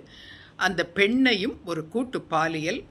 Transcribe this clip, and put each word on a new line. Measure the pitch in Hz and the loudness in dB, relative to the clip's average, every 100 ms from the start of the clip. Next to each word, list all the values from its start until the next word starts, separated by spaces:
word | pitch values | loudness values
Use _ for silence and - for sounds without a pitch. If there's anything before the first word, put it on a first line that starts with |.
| - - - - - - | -14 -20 -20 -20 -20 -2
அந்த | 185 170 165 - | 0 0 -2 2
பெண்ணையும் | 202 254 262 208 226 349 175 | 2 4 4 4 0 -6 -6
ஒரு | 160 156 | -8 -4
கூட்டு | 226 254 170 | -4 -4 -6
பாலியல் | - 160 160 160 156 269 - | -2 0 0 -2 -4 -6 -10